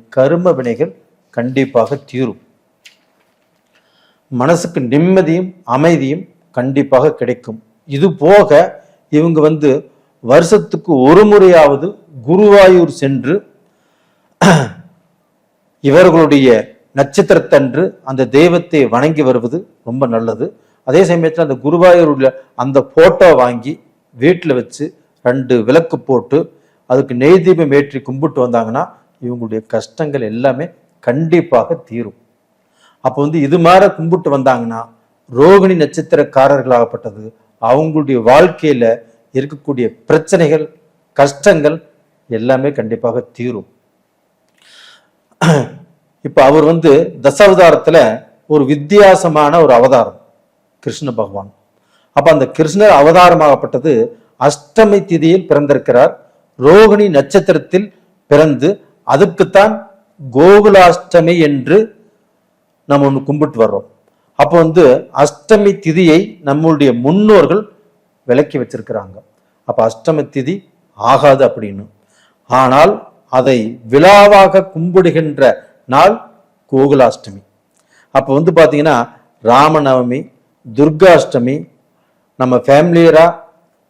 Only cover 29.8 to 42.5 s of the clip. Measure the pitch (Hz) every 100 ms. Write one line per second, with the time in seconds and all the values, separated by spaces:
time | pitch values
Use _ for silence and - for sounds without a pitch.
29.8 | - - 156 139 107 113 135 127 175 _
30.8 | _ _ - 131 160 170 165 120 - -
31.8 | - 120 107 - _ _ _ _ _ _
32.8 | _ _ 135 143 147 160 139 175 165 185
33.8 | 196 - 165 175 147 139 131 123 117 113
34.8 | 117 _ _ _ _ 123 160 196 190 175
35.8 | 147 - - 151 139 135 139 139 123 120
36.8 | 117 120 113 104 110 - _ _ 113 135
37.8 | 160 156 139 123 113 139 175 - 156 131
38.8 | 113 117 - _ _ 131 143 151 - 123
39.8 | 113 - - 156 - 185 156 156 - _
40.8 | _ _ _ - 143 - 202 165 147 160
41.8 | - _ _ _ - 113 120